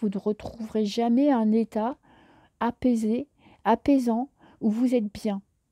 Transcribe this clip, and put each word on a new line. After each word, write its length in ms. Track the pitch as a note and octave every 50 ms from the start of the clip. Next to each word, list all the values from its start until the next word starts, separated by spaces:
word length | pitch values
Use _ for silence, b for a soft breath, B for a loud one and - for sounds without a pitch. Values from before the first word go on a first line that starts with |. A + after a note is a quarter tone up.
vous 80 | A3+ G#3
ne 100 | G3+ G3
retrouverez 680 | - G#3 G#3+ - - - - - A3 G#3+ - A3 G#3+
jamais 440 | G#3 G3 A#3 A#3 A#3+ A#3 B3+ C#4+ D4
un 220 | C4+ A#3 A3 G#3+ G#3+
état 440 | A3+ A3+ - - A3 G#3+ A#3+ D4 - b b b b b b b b b b b _
apaisé, 680 | A3 A#3 A#3+ - - B3+ A#3+ A3 A3 G#3+ A3+ B3 C#4+ - b b b b b b b
apaisant, 640 | G3+ A#3 A3+ - - C#4+ C4+ A#3+ A#3 A3 A#3 B3+ - b b b b b b
où 100 | - A3
vous 240 | G#3+ A3+ B3+ B3 B3+
êtes 180 | A#3+ G#3 G#3 -
bien. 280 | - - G#3+ G3 G3 - _ _ _ _ _